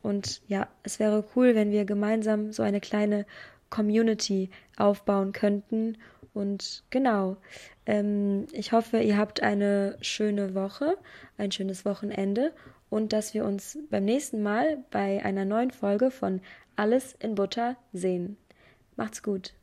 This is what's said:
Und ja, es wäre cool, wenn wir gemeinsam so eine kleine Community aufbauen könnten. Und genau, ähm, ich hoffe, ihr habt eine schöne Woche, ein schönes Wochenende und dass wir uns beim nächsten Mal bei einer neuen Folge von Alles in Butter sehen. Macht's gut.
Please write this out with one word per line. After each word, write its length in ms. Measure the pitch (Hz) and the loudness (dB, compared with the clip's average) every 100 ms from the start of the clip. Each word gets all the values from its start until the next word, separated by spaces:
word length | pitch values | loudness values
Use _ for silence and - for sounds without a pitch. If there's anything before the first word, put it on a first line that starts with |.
Und 400 | 214 202 - - - | -2 -2 -4 -10 -4
ja, 200 | 196 - _ | -4 -4 _
es 180 | - - | -12 0
wäre 240 | 214 214 208 247 | 2 2 0 4
cool, 180 | 254 220 | 6 6
wenn 160 | 208 | 4
wir 140 | 208 202 | 2 0
gemeinsam 680 | 202 208 226 214 214 214 | 0 0 0 0 -2 -2
so 120 | 214 | -2
eine 180 | 214 202 | 0 0
kleine 440 | - 208 208 208 202 - - - _ | -2 0 2 0 -2 -14 -20 -20 _
Community 800 | - 208 214 226 220 - 196 190 - _ - | -2 2 4 4 2 0 0 -2 -8 _ 2
aufbauen 540 | 202 202 - 202 196 | 2 4 0 2 0
könnten. 680 | - 208 202 - 220 226 220 - - - | 0 0 0 -2 -2 -2 -6 -16 -20 -10
Und 500 | 208 202 196 - - _ | -6 -4 -4 -8 -12 _
genau, 480 | 262 262 208 190 190 - - - - - | 0 2 2 0 -4 -14 -20 -20 -12 -2
ähm, 640 | 208 208 208 202 196 - | 0 2 2 2 0 -2
ich 200 | - 214 | -8 0
hoffe, 280 | 226 226 226 | 0 2 2
ihr 180 | 226 202 | 4 2
habt 260 | 214 - | 2 0
eine 540 | 214 202 202 202 196 - | 0 2 2 2 0 -4
schöne 520 | - - 214 202 196 190 | -8 -2 0 0 -2 -2
Woche, 420 | 196 - 294 381 - - - - | -4 -2 -2 -2 -6 -20 -20 -6
ein 140 | 202 | -4
schönes 340 | - 190 190 208 | -2 -4 -2 -4
Wochenende 680 | 196 202 202 196 202 294 - - - _ | -4 -4 -2 0 2 0 -4 -20 -20 _
und 240 | 220 220 | -2 0
dass 200 | 214 214 | 0 0
wir 120 | 214 202 | -2 -2
uns 320 | 202 - 302 302 | -4 -8 -14 -4
beim 160 | 208 196 | 0 2
nächsten 360 | 262 294 220 | 0 0 -2
Mal 400 | 208 214 302 285 254 | 0 2 2 0 -4
bei 320 | 208 202 196 | -2 0 0
einer 220 | 202 196 196 | 0 -2 0
neuen 260 | 220 254 | 0 0
Folge 400 | - 202 202 262 | -2 0 2 2
von 300 | 262 196 185 - - - - | 0 -2 -2 -6 -20 -12 -2
Alles 400 | 208 254 262 - | 2 2 0 -8
in 160 | 220 202 | -4 -2
Butter 400 | 196 233 233 254 _ | -2 0 -4 -6 _
sehen. 440 | 180 185 180 180 208 _ _ - _ _ - | -4 -2 -2 -4 -10 _ _ -20 _ _ -8
Macht's 280 | 220 - | -8 -6
gut. 300 | - 190 - - | -4 -4 -6 -20